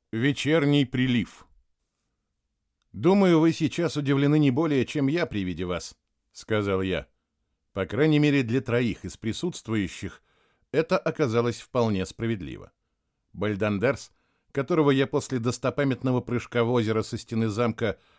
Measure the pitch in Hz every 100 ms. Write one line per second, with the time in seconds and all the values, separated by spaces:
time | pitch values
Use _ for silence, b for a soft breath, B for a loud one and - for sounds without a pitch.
0 | _ 113 135 - 139 160 143 143 135 127
1 | 131 120 90 - - _ _ _ _ _
2 | _ _ _ _ _ _ _ _ _ 92
3 | 151 202 190 160 165 156 147 - 165 147
4 | 135 139 143 151 143 127 165 139 113 151
5 | 135 170 - 107 92 82 90 87 - -
6 | _ _ _ - - 107 101 95 95 82
7 | - _ _ _ _ _ _ 98 92 110
8 | 156 147 147 139 113 127 - 120 120 -
9 | 90 - 110 - 170 - - 110 92 -
10 | 95 - _ _ _ _ _ 143 160 185
11 | 160 156 135 117 117 - - 127 113 95
12 | 92 - 113 107 71 50 50 _ _ _
13 | _ _ _ 85 104 101 107 101 123 -
14 | - _ _ _ _ 139 127 165 143 135
15 | 135 143 - 127 117 - 131 147 139 120
16 | 135 123 120 120 - 123 117 123 110 110
17 | - 113 - 113 113 104 117 113 110 -
18 | b